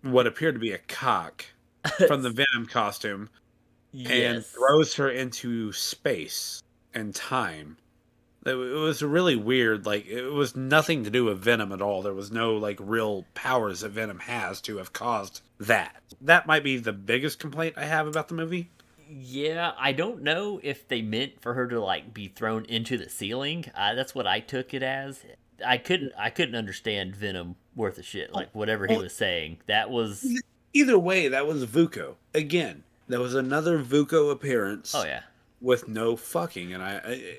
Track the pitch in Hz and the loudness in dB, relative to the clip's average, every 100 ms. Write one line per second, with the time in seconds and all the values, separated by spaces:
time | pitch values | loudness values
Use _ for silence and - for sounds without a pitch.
0 | 135 127 117 - 156 123 113 95 - - | 4 6 6 2 0 0 -4 -4 -8 -2
1 | 127 98 82 - - _ _ _ 151 - | 0 0 -2 -12 -18 _ _ _ -4 4
2 | 175 139 123 113 139 120 113 120 104 - | 6 6 0 2 2 2 0 0 0 -2
3 | 107 98 107 _ _ _ _ _ _ 135 | -6 -8 -10 _ _ _ _ _ _ -10
4 | 123 123 120 117 - - 131 151 151 - | 0 2 2 0 -6 2 6 8 6 2
5 | 139 123 127 - 123 117 107 - - - | 0 0 -4 -6 -4 -2 -4 -4 -6 -4
6 | 147 95 73 - - - - _ _ 117 | -2 -2 -4 -8 -8 -10 -16 _ _ -8
7 | 104 - - 131 98 78 76 - _ _ | -6 -8 -4 -2 -2 -6 -14 -20 _ _
8 | _ _ _ _ - 127 127 147 156 147 | _ _ _ _ -2 -2 -2 0 0 0
9 | 147 165 180 120 107 131 117 107 104 104 | 2 4 4 4 4 4 4 2 0 -2
10 | 98 117 127 147 131 131 131 156 151 151 | -2 -6 -2 0 0 -2 2 4 4 0
11 | 104 123 113 95 107 113 101 95 101 95 | 2 2 2 2 4 2 2 -2 0 0
12 | 101 98 98 113 117 110 104 101 98 113 | -2 -4 -4 -2 0 0 -2 -4 -2 0
13 | 110 98 - - 135 127 104 90 107 104 | 2 -2 -6 -6 0 2 0 -4 -6 -6
14 | 110 90 - 120 92 98 - 104 90 - | -6 -6 -8 -6 -4 -6 -8 -8 -8 -4
15 | 117 110 98 - - - 104 107 76 - | -2 -2 -4 -12 -20 -8 -2 -2 -4 -12
16 | _ - 139 170 160 156 143 127 113 101 | _ -6 4 4 6 2 2 -2 -4 -4
17 | 98 123 143 - 151 151 165 151 147 156 | -2 0 0 -4 -8 -4 -4 -4 -2 0
18 | 151 156 - 165 165 175 175 _ _ _ | 0 -4 -4 -6 -4 -4 -6 _ _ _
19 | 151 139 127 131 151 165 170 - 135 139 | -20 -18 -10 -4 -2 0 -2 0 0 2
20 | 196 240 147 165 208 196 143 135 - 123 | -2 -2 0 0 -2 -4 -6 -8 -4 -2
21 | 110 110 139 - 120 127 120 117 95 85 | 0 -2 -2 -4 -4 -2 -2 0 0 -2
22 | 92 107 95 - 110 110 107 113 113 123 | -4 -12 -14 -4 -2 -2 -2 -2 0 -2
23 | - - 101 123 143 170 - - 101 120 | -4 -8 -4 -4 -4 -6 -8 0 0 2
24 | 131 131 101 107 113 131 127 135 131 135 | -2 -2 0 0 -2 -6 -4 -4 -4 -4
25 | 139 131 - - _ _ 123 123 - 185 | -6 -12 -18 -20 _ _ 2 2 4 0
26 | 135 - 110 - 143 117 104 - 113 101 | 0 -4 -2 0 0 0 -4 -4 -2 -2
27 | 92 98 104 92 87 87 _ - 101 - | -2 -4 -4 -4 -8 -12 _ -4 -4 -4
28 | - 101 - - - 107 107 110 98 110 | -10 -8 -6 -6 -6 -4 0 0 2 2
29 | 90 - 101 87 78 85 - 107 107 123 | 0 -2 0 0 -2 -8 0 2 2 0
30 | 110 98 262 247 - _ _ 285 262 208 | 0 -2 -2 -2 -4 _ _ 4 8 6
31 | 175 185 143 135 147 151 120 139 165 - | 6 4 4 2 0 -2 2 4 4 0
32 | 69 - _ 156 151 170 127 76 - _ | -10 -12 _ -2 2 0 0 -6 -18 _
33 | - 123 123 135 131 147 160 160 123 147 | -4 -2 0 0 2 2 2 2 4 4
34 | 143 160 147 135 143 120 98 104 - 143 | 4 4 4 2 0 2 0 -4 -4 -2
35 | 80 60 - _ _ _ 123 120 - 110 | -2 -6 -10 _ _ _ 2 2 2 -2
36 | 113 117 - - 85 95 87 92 95 98 | 0 -2 -4 -4 -4 -6 -10 -8 -8 -8
37 | 110 127 92 | -8 -10 -10